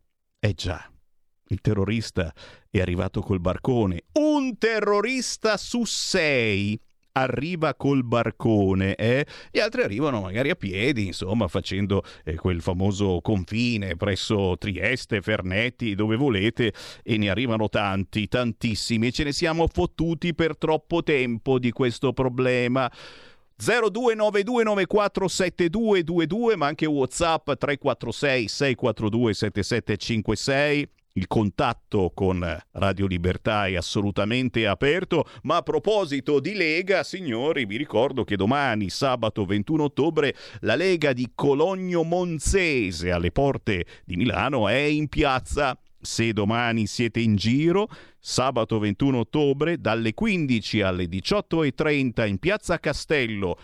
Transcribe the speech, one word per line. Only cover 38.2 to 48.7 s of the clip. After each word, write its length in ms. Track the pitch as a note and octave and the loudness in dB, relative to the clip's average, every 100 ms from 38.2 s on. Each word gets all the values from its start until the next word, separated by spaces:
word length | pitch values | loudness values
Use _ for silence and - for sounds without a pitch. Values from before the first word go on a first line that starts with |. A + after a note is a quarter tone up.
che 140 | G2+ G2+ | -2 0
domani, 520 | G2 C#3+ C3+ G#2+ F#2+ | 2 2 0 0 -2
sabato 540 | - C#3 B2+ A2 - | -2 0 0 -2 -2
ventuno 400 | F#2 G#2 G#2 D#3 | -2 0 0 0
ottobre, 500 | D3 - D#3 D#3 C#3+ - - G2+ | 0 2 0 2 0 -2 -10 -6
la 160 | G2 B2+ | -2 2
Lega 360 | F#3 F3 D3+ | 2 2 2
di 200 | B2 B2 | 0 -4
Cologno 720 | - C#3+ C#3 F3 F#3+ F3+ E3+ | 0 2 2 2 0 -2 0
Monzese, 1080 | E3 F3 F3 D#3 - G3 E3+ C3 F#2+ E2 F2 | 0 0 -2 -2 0 2 2 2 0 -2 0
alle 220 | F2 E2+ | 0 0
porte 520 | - C#3 - - F#2 - - | 2 0 0 -2 -2 -4 -12
di 100 | - F2 | -8 -2
Milano, 520 | B2 F#2 B2 C3+ G#2 | 0 0 0 0 2
è 100 | B2+ | 2
in 300 | D3 D3+ D3+ | 0 0 -2
piazza. 680 | D3 C#3+ C3 - C#3+ C#3 A#2+ _ - | 0 2 0 -2 -2 -2 -4 _ -18
Se 300 | - - A2+ | -10 -2 0
domani 540 | G#2+ G2+ A#2 A#2+ A2+ G#2 | 2 0 0 0 0 -2
siete 340 | - A2+ A2+ | 0 -2 2
in 160 | A2+ G2+ | 2 2
giro, 500 | G#2 C3+ E3 F#3+ G#3 - - _ | 2 2 4 2 -2 -8 -20 _
sabato 600 | - - C3 B2 A2+ | -4 0 0 0 0